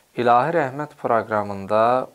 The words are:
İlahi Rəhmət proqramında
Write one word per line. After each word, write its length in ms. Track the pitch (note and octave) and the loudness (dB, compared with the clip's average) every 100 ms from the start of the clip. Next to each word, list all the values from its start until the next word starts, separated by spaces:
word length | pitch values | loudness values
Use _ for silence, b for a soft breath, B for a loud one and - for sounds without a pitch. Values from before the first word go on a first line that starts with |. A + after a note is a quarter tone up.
| b - | b -2
İlahi 380 | A#2+ A#2+ D3 | 2 2 2
Rəhmət 400 | E3+ C3 C#3 D3 - | 0 -2 -6 -12 -6
proqramında 1120 | B2 A#2 A2 G#2+ G2+ G2 G2 G#2+ A#2 B2+ B2+ | -2 0 0 -2 -2 -6 -2 2 2 0 -4